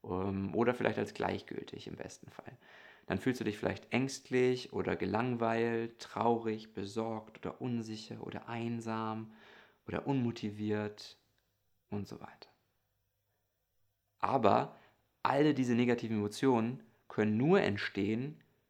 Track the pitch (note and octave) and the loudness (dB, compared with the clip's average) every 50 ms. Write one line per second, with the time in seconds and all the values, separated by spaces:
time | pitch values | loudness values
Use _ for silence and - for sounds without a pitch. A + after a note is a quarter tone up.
0 | - - F#2 F#2 F#2+ G2 G2 G2 G2 G2 - G2+ A#2 A#2+ B2 - A#2+ A2 A2 G#2+ | -4 -2 -2 -2 0 0 -2 -2 -2 -2 0 2 2 2 2 2 0 0 0 0
1 | G#2+ G#2 - - - F#2 G2 G2+ - - - - - - - - - - - - | -4 -6 -4 -4 -4 -2 -2 -4 -8 -8 -10 -10 -10 -10 -14 -14 -12 -14 -12 -12
2 | - - - - - - - - - - C3 - _ - - - - - - - | -12 -12 -14 -16 -20 -18 -18 -18 -18 -18 -20 -20 _ -20 -20 -20 -20 -20 -20 -20
3 | _ - - F#2+ - C3 B2 B2 A#2 G#2+ G#2 - - G2 G#2 G#2+ - - - A#2+ | _ -4 -4 -2 0 -2 -2 0 -2 -4 -4 -2 -2 -2 -2 -4 -6 -2 0 0
4 | C3 C3+ C3+ - - - B2+ B2+ B2 B2+ B2+ B2 - - - G2+ F2+ F#2 F2+ - | 0 0 -4 -8 -8 -2 2 4 4 4 2 0 -4 -6 -4 -2 0 0 0 0
5 | - F#2+ F#2+ A2 A#2+ B2+ B2 A#2 A#2 A2+ A2+ A2+ A#2 A#2 A#2 A2+ A#2 A2+ A2+ - | 0 0 0 0 2 0 0 2 2 2 2 2 2 2 0 0 -2 -4 -8 -14
6 | - - - G#2+ A2 A#2 A#2 A2+ A2+ A2+ A2 G#2+ A2 - - G2 G2 G2 G2+ A2 | -18 -10 -4 2 4 4 4 4 2 -2 -2 -2 -6 -10 -8 -6 -6 -4 -2 -2
7 | A2+ A2+ A2+ G#2+ G#2+ - - - - - - - B2 B2+ A#2+ A#2 A2 A2 A2 G#2+ | -2 -2 -4 -6 -8 -12 -18 -8 -8 -8 -6 -4 -4 -2 -2 -2 -2 -4 -8 -10
8 | - - A#2 A#2 - - - - - A2+ A#2 A#2 A#2 A#2 A#2+ A#2 A2 A2+ A2+ A2 | -10 -12 -12 -10 -10 -8 -8 -10 -8 -6 -6 -4 -2 -2 -2 -4 -4 -4 -2 -2
9 | A2 A2 A2 A2 A2+ A2 - - - - - - - - _ _ _ - - - | -2 -2 -4 -4 -6 -10 -14 -20 -20 -20 -20 -20 -20 -20 _ _ _ -4 -4 -4
10 | - - C#3 C3+ A#2+ A#2 A2+ - - G#2+ G2+ G#2+ G#2+ G#2+ G#2+ G#2+ G#2+ G#2 G#2 - | 0 0 0 2 2 0 -2 -2 -6 -6 -4 -4 -2 0 0 0 -2 -4 -6 -10
11 | - - - _ _ _ _ _ _ _ _ _ _ _ _ _ _ _ - G#2 | -16 -18 -18 _ _ _ _ _ _ _ _ _ _ _ _ _ _ _ -6 -6
12 | G2 - - - - - - _ - _ _ _ _ _ _ _ _ _ _ _ | -6 -6 -10 -14 -14 -16 -18 _ -20 _ _ _ _ _ _ _ _ _ _ _
13 | _ _ _ _ _ _ _ _ _ _ _ _ _ _ _ _ _ _ _ _ | _ _ _ _ _ _ _ _ _ _ _ _ _ _ _ _ _ _ _ _
14 | _ _ _ _ - F#2 A#2+ C3+ A2+ G2 G#2 A#2 C#3 E3 - - - - _ _ | _ _ _ _ -2 0 2 4 6 6 6 6 4 0 -8 -18 -20 -20 _ _
15 | _ _ _ _ _ - B2+ C#3 D3+ D#3 D3 B2+ C3 A#2+ A#2+ A2+ B2 B2 A#2+ A#2 | _ _ _ _ _ 2 4 6 6 4 4 4 2 2 4 4 4 4 4 2
16 | - A2 A2+ G#2+ G#2 G#2 G#2+ - - C3+ B2+ A2+ A2 A#2 B2+ C#3 - _ _ _ | 0 -2 0 0 0 0 -2 2 4 4 6 6 4 0 -2 -6 -12 _ _ _
17 | _ _ - - G#2+ G#2+ G#2+ A2 B2+ D#3 F#3 G3+ - G2 G#2 G2+ - - - G2 | _ _ 0 2 2 4 4 4 6 6 6 6 6 2 0 -2 -4 -4 -2 0
18 | G2 G2+ A2 A2+ C3 C#3+ D#3 - - _ _ _ _ _ | 0 2 0 0 -2 -6 -8 -12 -20 _ _ _ _ _